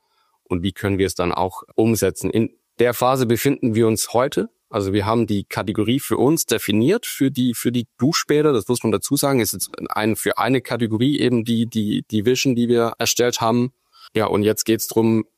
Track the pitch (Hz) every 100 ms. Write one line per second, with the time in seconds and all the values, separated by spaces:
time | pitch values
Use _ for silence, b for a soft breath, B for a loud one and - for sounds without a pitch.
0 | _ _ _ _ - 90 95 - 101 98
1 | 95 - 87 - 92 - - - 113 110
2 | - - 95 113 110 - _ - 120 -
3 | 127 131 117 117 139 143 123 110 113 110
4 | - 117 135 180 220 _ _ 110 98 101
5 | 98 117 107 104 - - 101 107 107 135
6 | - 107 127 160 - 107 - 104 127 226
7 | - - 135 131 127 113 123 123 117 -
8 | 127 - - 147 151 123 95 123 117 101
9 | - 143 139 135 107 95 - - - -
10 | 110 104 107 - 107 131 - 117 113 110
11 | 131 143 123 120 117 113 117 110 104 101
12 | - 107 104 127 139 120 117 120 117 -
13 | 117 - 120 - 113 120 123 - B B
14 | B 110 101 92 104 107 - 110 - -
15 | 113 113 -